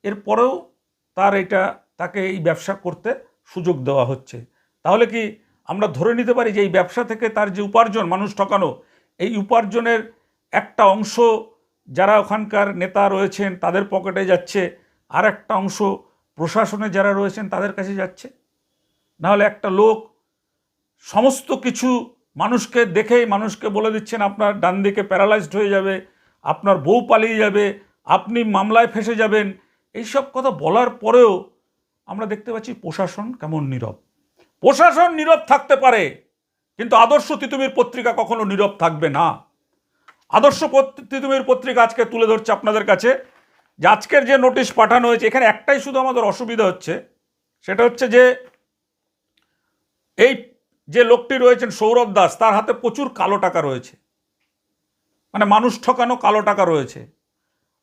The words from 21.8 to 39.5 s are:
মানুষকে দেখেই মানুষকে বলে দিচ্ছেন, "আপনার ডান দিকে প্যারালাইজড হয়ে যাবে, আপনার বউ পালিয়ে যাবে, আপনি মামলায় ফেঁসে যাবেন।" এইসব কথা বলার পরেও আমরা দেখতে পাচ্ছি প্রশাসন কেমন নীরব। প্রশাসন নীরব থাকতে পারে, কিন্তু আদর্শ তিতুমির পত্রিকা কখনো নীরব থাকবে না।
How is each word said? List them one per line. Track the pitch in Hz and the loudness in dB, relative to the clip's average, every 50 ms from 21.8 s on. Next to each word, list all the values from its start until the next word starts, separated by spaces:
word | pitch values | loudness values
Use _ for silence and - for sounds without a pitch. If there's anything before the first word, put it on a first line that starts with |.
| 254 254 254 240 - - _ _ _ _ _ | -2 0 0 -2 -4 -8 _ _ _ _ _
মানুষকে | 139 175 208 247 247 - - - 240 233 | -6 -4 -2 -2 -2 -2 -2 0 0 0
দেখেই | 190 165 202 214 214 240 240 233 | 2 0 -2 0 2 2 2 2
মানুষকে | 220 202 202 220 214 214 - - 220 | 2 0 -2 -4 -6 -8 -8 -6 -4
বলে | 202 214 214 220 | -4 -2 -2 -2
দিচ্ছেন, | 214 220 214 - 233 220 | -4 -4 -6 -8 -4 -4
"আপনার | 202 196 196 208 208 208 208 180 | -4 -4 -2 -2 -2 -2 0 0
ডান | 170 180 185 196 | 0 0 0 0
দিকে | 196 202 202 214 | -2 -2 -2 -2
প্যারালাইজড | 196 202 190 175 196 214 214 220 175 147 170 | -2 -2 0 2 2 2 2 0 -2 -4 -4
হয়ে | 202 208 202 | -4 -2 0
যাবে, | 196 190 190 196 190 185 190 - _ _ _ _ _ _ | 0 0 0 -2 -4 -6 -8 -14 _ _ _ _ _ _
আপনার | - - 156 - 185 202 190 165 | -6 -6 -6 -2 0 0 0 2
বউ | 131 156 214 247 247 | 2 2 2 2 2
পালিয়ে | 240 226 220 220 226 226 | 2 2 2 2 2 0
যাবে, | 214 214 208 196 208 208 196 196 - _ _ _ _ _ | 0 0 0 2 0 0 -2 -4 -8 _ _ _ _ _
আপনি | - 165 196 190 202 233 240 226 | 0 0 0 0 -2 -4 -2 0
মামলায় | 214 202 190 196 208 220 226 233 | 0 0 0 0 2 4 4 4
ফেঁসে | 233 226 220 208 220 233 | 2 0 -4 -4 -4 -2
যাবেন।" | 214 226 214 208 214 208 196 190 - _ _ _ _ _ _ | -2 0 0 0 0 0 -2 -6 -12 _ _ _ _ _ _
এইসব | - 214 233 - - 277 262 269 | -14 -14 -10 -6 -4 -4 -4 -4
কথা | - 262 262 262 | -4 -4 -4 -4
বলার | 196 143 147 156 185 233 247 240 | -4 -2 -2 0 2 2 0 0
পরেও | - - 208 214 233 247 240 214 190 180 - - _ _ _ _ _ _ _ _ _ _ _ | -4 -4 0 4 6 6 6 6 4 2 -4 -12 _ _ _ _ _ _ _ _ _ _ _
আমরা | - 185 208 226 | -14 -12 -10 -8
দেখতে | 196 208 202 208 247 | -8 -8 -10 -10 -10
পাচ্ছি | 226 220 220 247 233 | -12 -10 -10 -12 -14
প্রশাসন | - - 165 156 - 190 175 - 208 208 240 | -12 -12 -10 -6 -4 -6 -6 -6 -10 -12 -12
কেমন | 254 - 156 156 160 156 143 135 | -12 -12 -8 -6 -4 -4 -4 -4
নীরব। | 131 123 123 107 98 - _ _ _ _ _ _ _ _ _ _ _ _ | -6 -6 -8 -10 -10 -14 _ _ _ _ _ _ _ _ _ _ _ _
প্রশাসন | - 254 277 277 330 339 254 311 349 339 330 | 2 2 4 6 4 4 4 4 2 2 0
নীরব | 311 302 320 330 311 320 - | 0 2 2 2 2 4 2
থাকতে | 262 277 269 - 277 | 2 2 2 2 2
পারে, | 269 269 262 233 214 170 131 - - _ _ _ _ _ _ _ _ _ _ _ | 4 4 4 4 4 0 -2 -6 -12 _ _ _ _ _ _ _ _ _ _ _
কিন্তু | - 226 233 254 | -12 -2 2 4
আদর্শ | 220 233 254 294 285 285 - | 6 6 6 4 2 2 -2
তিতুমির | 302 - 277 269 277 262 269 262 269 | -6 -6 -6 -6 -4 -4 -4 -2 0
পত্রিকা | 262 240 240 247 254 233 240 214 | -2 -2 -2 -4 -6 -4 -2 -2
কখনো | - 220 - 233 226 214 | -2 -2 -4 -4 -4 -4
নীরব | 190 196 196 208 196 202 - | -2 0 0 0 -2 -2 -2
থাকবে | 165 165 160 151 165 151 | -2 -2 -2 -2 -2 -2
না। | 135 143 170 160 - - - _ | 0 0 0 0 -2 -4 -12 _